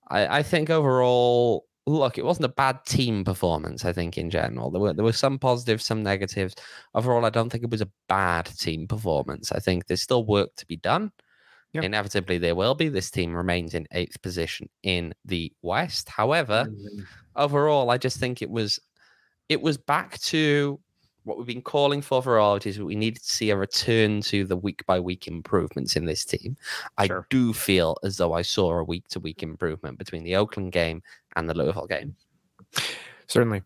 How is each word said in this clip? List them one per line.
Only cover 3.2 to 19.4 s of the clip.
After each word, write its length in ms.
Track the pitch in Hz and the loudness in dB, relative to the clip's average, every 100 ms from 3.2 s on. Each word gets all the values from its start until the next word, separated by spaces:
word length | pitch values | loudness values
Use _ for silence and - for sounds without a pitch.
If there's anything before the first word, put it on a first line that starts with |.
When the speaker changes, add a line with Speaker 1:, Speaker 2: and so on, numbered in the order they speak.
Speaker 1:
performance, 640 | 95 90 90 80 80 - | 0 2 2 2 -2 -4
I 80 | 90 | -4
think, 260 | 87 85 82 | -2 -2 -4
in 100 | 82 | -2
general. 440 | 82 60 60 62 | -2 -2 -2 -4
There 80 | 87 | 0
were, 120 | 101 | 0
there 120 | 78 | 2
were 80 | 113 | 2
some 260 | 113 135 135 | 4 2 2
positives, 460 | 131 120 120 110 | 0 0 2 0
some 180 | - 110 | 0 -2
negatives. 540 | 101 98 98 - 92 - - - - - | 0 -2 -2 -4 -6 -6 -18 -20 -6 -2
Overall, 280 | 123 120 | 2 4
I 60 | 117 | 2
don't 180 | 113 113 | 2 0
think 140 | 117 | -2
it 80 | 117 | -4
was 100 | 110 | -4
a 80 | 98 _ - | -4 _ -2
bad 380 | 95 92 85 85 | 0 2 0 -2
team 420 | - - 80 80 | -6 -4 -4 -4
performance. 640 | 107 101 73 67 71 - | -4 0 0 -2 -6 -4
I 80 | - | -2
think 260 | - 90 - | 0 0 0
there's 160 | 90 | -2
still 220 | - 123 | 0 0
work 320 | 107 101 - - | 4 2 2 -4
to 100 | - | -12
be 100 | 82 | -6
done. 340 | 92 156 214 - _ _ _ _ _ | 0 0 -2 -10 _ _ _ _ _
Speaker 2:
Yeah. 100 | 156 | -6
Speaker 1:
Inevitably, 560 | 95 107 101 101 90 90 | -2 -2 -2 -2 0 0
there 180 | 85 85 | 2 2
will 180 | 110 | 2
be. 140 | 147 160 | 2 0
This 240 | 101 - | -2 -4
team 200 | - 85 85 | -2 -2 -2
remains 380 | 90 87 82 | 0 0 -2
in 120 | 82 78 | -6 -6
eighth 280 | 87 90 - | -6 -6 -6
position 480 | 92 87 80 - - _ | -8 -6 -4 -6 -12 _
in 320 | 98 90 85 - | -2 -2 -2 -8
the 280 | - 90 82 _ | -6 -4 -4 _
West. 460 | 85 107 175 - - | -4 -2 -2 -6 -6
However, 560 | - 113 165 120 110 117 | -2 0 0 0 0 -2
Speaker 2:
Mm-hmm. 340 | 104 104 101 95 - _ - | -6 -14 -14 -16 -20 _ -2
Speaker 1:
overall, 540 | 143 143 151 147 120 | 0 2 4 4 4
I 80 | 123 | 2
just 200 | 127 - | 0 -2
think 240 | 127 123 | -4 -4
it 80 | - | -4
was, 300 | 113 107 - _ _ _ _ _ _ | -2 -2 -2 _ _ _ _ _ _